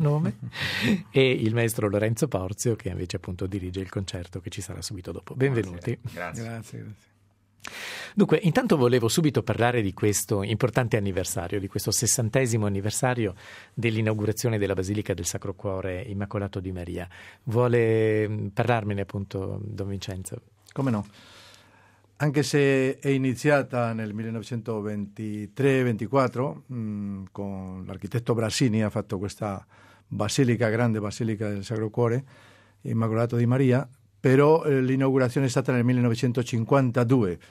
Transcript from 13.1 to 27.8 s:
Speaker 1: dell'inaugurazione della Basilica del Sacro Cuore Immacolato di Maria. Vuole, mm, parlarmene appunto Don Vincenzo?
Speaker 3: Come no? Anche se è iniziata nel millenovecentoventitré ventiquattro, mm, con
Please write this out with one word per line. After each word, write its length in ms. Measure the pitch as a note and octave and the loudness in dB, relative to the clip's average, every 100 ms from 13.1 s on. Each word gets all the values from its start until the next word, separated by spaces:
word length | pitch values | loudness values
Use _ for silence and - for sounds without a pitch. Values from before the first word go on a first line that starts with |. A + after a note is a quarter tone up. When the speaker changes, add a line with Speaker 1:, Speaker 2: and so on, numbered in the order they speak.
| B2 G#2+ F2+ - - - | 0 -2 -4 -14 -20 -14
Speaker 1:
dell'inaugurazione 840 | - A#2 A2 A2 G#2+ G#2 G#2 B2 A2 | -2 0 2 0 0 0 0 0 0
della 180 | G2 | 0
Basilica 400 | G2 F#2 G#2 G#2 | 0 0 -2 -2
del 100 | F2+ | -4
Sacro 280 | F2 - G2 | -4 -6 -8
Cuore 480 | F#2+ G#2 F#2+ F#2 F2+ | -8 -6 -4 -6 -6
Immacolato 580 | F#2 G2+ G2+ G#2 G2 G2+ | -6 -6 -4 -4 -4 -6
di 100 | F#2 | -8
Maria. 380 | F#2 F2 F2+ F2 - - - | -8 -8 -8 -10 -14 -20 -14
Vuole, 880 | - A2+ B2 A#2+ A2+ A2 A2 G#2+ G#2+ | -2 2 4 4 4 4 4 2 0
mm, 180 | G#2+ G2+ | -2 -4
parlarmene 520 | - A2+ A#2 G#2 G2+ | 0 2 2 0 -4
appunto 600 | G2 G2+ F#2+ G2 G2 G2 | -4 -6 -6 -6 -6 -8
Don 240 | G2+ G2+ G2 | -8 -8 -6
Vincenzo? 540 | G2 G2+ F#2 F2+ A2+ - _ - | -6 -8 -10 -10 -14 -16 _ -12
Speaker 3:
Come 200 | - C3+ | -4 0
no? 140 | A2 G2 - - - - - _ _ _ _ _ - | 0 -4 -12 -20 -20 -20 -20 _ _ _ _ _ -2
Anche 260 | D3 C#3 | 0 2
se 560 | C#3 D3 C#3 C3+ C3 C3 | 2 4 4 4 2 0
è 80 | C#3 | 0
iniziata 840 | C3+ C3 A#2+ D3 C#3+ C3 B2 A#2 | 2 2 2 4 4 2 -2 -2
nel 220 | A2+ G#2+ | -2 -6
millenovecentoventitré 1700 | G#2 A2+ A2+ G#2+ A#2+ G#2+ A2 G#2 G#2 G2+ - G#2+ G#2 G#2 - C#3 C3+ | -6 -6 -8 -6 -6 -4 -4 -4 -4 -6 -8 -8 -6 -8 0 4 4
ventiquattro, 800 | B2 G#2+ G#2 C3+ B2+ A#2 C#3 D3+ - | 2 0 0 2 2 0 -4 -6 -10
mm, 520 | B2 G#2+ G#2 G2+ G2 F#2 | -8 -6 -6 -6 -8 -10
con 500 | - G2+ F#2+ F#2 F#2 | -10 -8 -8 -10 -10